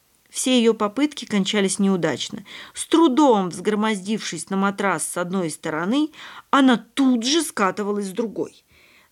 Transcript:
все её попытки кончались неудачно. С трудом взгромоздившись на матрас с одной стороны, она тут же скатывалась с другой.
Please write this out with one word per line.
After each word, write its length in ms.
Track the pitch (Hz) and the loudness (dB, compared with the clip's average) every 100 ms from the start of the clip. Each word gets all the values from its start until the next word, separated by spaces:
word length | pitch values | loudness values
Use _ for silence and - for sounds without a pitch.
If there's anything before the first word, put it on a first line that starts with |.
| _ _ _ - | _ _ _ -6
все 220 | 254 254 | 2 4
её 140 | 226 | 4
попытки 500 | 220 208 240 294 - | 2 -2 0 -2 -2
кончались 560 | - 208 190 214 190 202 | -4 -2 0 0 0 0
неудачно. 640 | 196 190 160 123 - - - - - | 0 2 0 -4 -8 -12 -16 -20 -18
С 120 | - - | -14 0
трудом 640 | 330 330 247 285 208 185 | 4 4 4 4 4 0
взгромоздившись 960 | 160 185 208 214 202 185 220 - 160 - | -4 -2 0 0 -2 -4 -6 -6 -10 -6
на 80 | 190 | -2
матрас 500 | 196 202 196 160 - | -2 0 -2 -2 -4
с 80 | 175 | -6
одной 340 | 180 190 165 | -4 -2 -4
стороны, 600 | - 165 156 180 277 302 - - - - | -6 -6 -4 -2 0 -2 -6 -20 -18 0
она 260 | 277 262 240 - | 4 6 4 0
тут 300 | - 262 247 | 0 2 2
же 180 | 240 330 | 2 0
скатывалась 640 | 294 - 185 190 202 208 196 | 0 0 -2 0 -4 -4 -4
с 40 | |
другой. 540 | 180 226 170 - - _ _ _ _ _ | -4 -6 -4 -8 -10 _ _ _ _ _